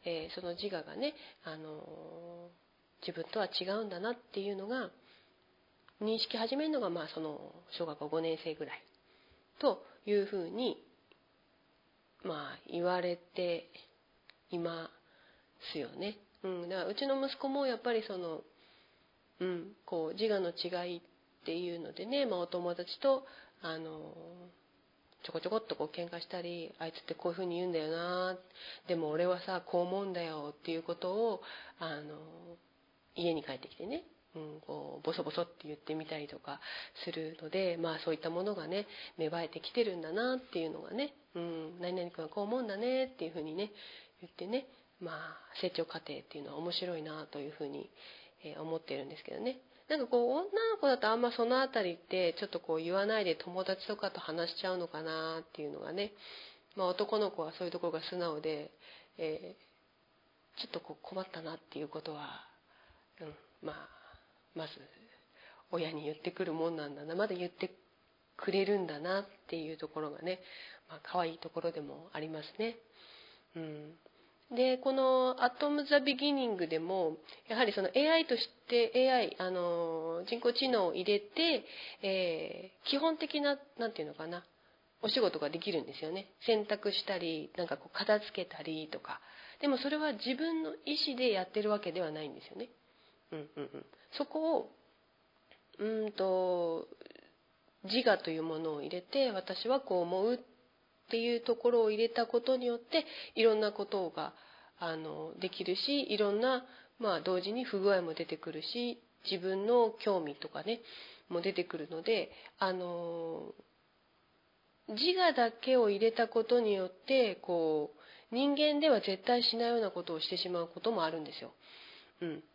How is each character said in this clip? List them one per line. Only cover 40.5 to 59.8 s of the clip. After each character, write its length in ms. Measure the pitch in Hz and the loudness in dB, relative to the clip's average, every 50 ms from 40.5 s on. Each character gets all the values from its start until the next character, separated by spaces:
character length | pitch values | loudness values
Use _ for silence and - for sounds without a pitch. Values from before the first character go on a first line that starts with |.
| - 175 | -2 -2
い 80 | 165 | -2
う 60 | 156 | -2
の 100 | 156 156 | -4 -6
が 80 | - - | -8 -6
ね、 240 | - 233 285 294 - - _ _ _ | -4 -4 -4 -4 -6 -16 _ _ _
う 40 | 175 | -6
ん、 380 | 170 170 165 165 160 156 175 180 | -4 -4 -4 -6 -6 -8 -8 -6
「何 140 | 175 175 180 | -4 -2 -2
々 160 | 185 175 175 | -2 -4 -4
君 140 | 175 - 160 | -6 -8 -8
は 40 | 151 | -4
こ 120 | - 208 | -2 -2
う 40 | 202 | 0
思 120 | 202 240 262 | 0 0 0
う 40 | |
ん 40 | 247 | 0
だ 100 | 208 196 | -2 -2
ね」 280 | 202 226 247 262 262 262 | -2 0 2 2 2 0
っ 20 | 262 | -2
て 140 | 262 - 165 | -2 -6 -6
い 40 | 165 | -4
う 20 | |
ふ 60 | 160 | -4
う 60 | 170 | -4
に 120 | 151 156 156 | -6 -4 -2
ね、 160 | 180 208 208 - - - - - - - _ _ _ | -4 -4 -4 -6 -16 -18 -18 -18 -20 -20 _ _ _
言 80 | 175 - | -20 -18
っ 40 | |
て 140 | _ - 175 196 | _ -10 -6 -2
ね、 180 | 226 269 262 - - - _ _ _ _ | -2 -2 -2 -4 -20 -20 _ _ _ _
ま 100 | 175 165 | -10 -8
あ、 240 | 160 156 165 160 160 - - - - - | -8 -8 -10 -12 -14 -16 -18 -14 -8 -4
成 100 | - 175 | -4 -2
長 140 | - - 165 | 0 -2 -2
過 100 | - - 165 | -2 -4 -10
程 220 | - - 143 - | -8 -8 -10 -10
っ 20 | |
て 160 | - - - 151 | -10 -12 -12 -10
い 20 | |
う 40 | 143 | -10
の 60 | - | -8
は 60 | 143 147 | -8 -6
面 140 | 160 175 | -4 -2
白 240 | 170 - 190 180 175 | -2 -2 -2 -2 -4
い 60 | 160 | -4
な 240 | 151 160 156 156 147 | -6 -6 -8 -8 -10
と 140 | - - 147 | -8 -8 -8
い 80 | 139 147 | -8 -8
う 20 | |
ふ 120 | 151 - | -6 -6
う 60 | 151 139 | -6 -6
に、 220 | 143 143 - - _ - - - - - - - _ _ - | -6 -8 -10 -10 _ -20 -20 -20 -20 -20 -20 -20 _ _ -14
え 120 | 156 143 | -12 -10
ー、 40 | 151 | -8
思 160 | 156 160 165 | -4 -4 -4
っ 40 | 160 | -4
て 160 | - - 135 | -4 -4 -6
る 80 | 139 139 | -4 -4
ん 40 | 143 | -8
で 80 | 151 | -10
す 80 | - - | -12 -10
け 100 | - - | -8 -6
ど 60 | - | -4
ね。 180 | 220 247 262 254 - _ - - _ - | -4 -4 -4 -6 -14 _ -20 -20 _ -2
な 80 | 302 | 0
ん 40 | 302 | 0
か 60 | 254 | 2
こ 220 | 233 254 240 240 247 | 4 4 4 6 4
う、 20 | |
女 140 | 262 311 370 403 392 440 453 453 | 2 0 0 0 0 2 2 2
の 80 | 440 415 | 2 4
子 60 | - | 6
だ 100 | 277 254 | 6 6
と 120 | 254 - 214 | 6 6 4
あ 60 | 226 | 4
ん 60 | 233 | 4
ま 120 | 247 240 | 4 2
そ 120 | 240 - 233 | 4 2 2
の 160 | 233 254 262 | 4 4 4
あ 80 | 269 262 | 4 2
た 140 | - 233 | 2 0
り 120 | 196 175 170 | 0 0 -2
っ 20 | - | -4
て 360 | - - - 185 180 170 165 - | -6 -2 2 4 4 4 2 0
ち 60 | 214 | -6
ょ 20 | |
っ 20 | 196 | -4
と 120 | - 170 | -4 -6
こ 160 | - - 160 | -2 0 0
う、 20 | 160 | 0
言 160 | 165 170 180 | 2 2 2
わ 100 | 196 202 | 2 4
な 160 | 208 220 214 | 4 2 2
い 40 | 202 | 4
で 100 | 180 160 | 2 0
友 300 | - - 175 175 185 185 | 0 -4 -6 -4 -2 0
達 220 | 190 190 190 - - | -2 -2 -2 -2 -6
と 80 | 208 | -4
か 160 | 214 - 190 | -2 -2 -4
と 80 | - 175 | -4 -6
話 320 | - - 156 170 170 170 | -6 -4 -2 -2 -2 -2
し 80 | - - | -2 -4
ち 60 | - | -2
ゃ 60 | 185 | -2
う 60 | 185 180 | 0 -2
の 80 | 170 | -2
か 160 | 165 - 156 | -4 -6 -6
な 380 | 160 160 160 160 160 160 165 160 | -4 -4 -4 -2 -2 -4 -4 -6
っ 20 | 160 - | -8 -10
て 80 | - - | -10 -8
い 60 | 151 | -8
う 60 | 147 | -6
の 80 | 147 147 | -6 -8
が 120 | - - | -8 -6
ね、 200 | 165 190 202 208 - - - - - - - - - - _ _ - | -4 -4 -4 -4 -6 -14 -18 -16 -16 -16 -16 -18 -20 -20 _ _ -4
ま 80 | 202 190 | 0 0
あ、 20 | |
男 320 | 180 180 - 208 208 220 214 | 0 2 2 0 2 4 2
の 140 | 208 190 | 2 2
子 100 | - - | 0 -2
は 100 | 160 156 - - | -6 -6 -4 -4
そ 60 | 185 | -4
う 20 | |
い 20 | 170 | -4
う 40 | |
と 80 | 175 170 | -2 -2
こ 80 | - 170 | -2 -2
ろ 40 | 156 | -2
が 60 | 160 160 - | -2 -4 -4
素 80 | 180 | -2
直 240 | 180 175 170 156 151 | 0 0 0 -2 -2
で、 300 | 160 156 156 147 151 - - _ - - - - - _ _ - | -2 -2 -2 -2 -6 -10 -14 _ -20 -20 -20 -20 -20 _ _ -4
え 380 | 165 156 156 165 - 175 - _ - _ _ _ | -4 -4 -4 -6 -8 -12 -16 _ -20 _ _ _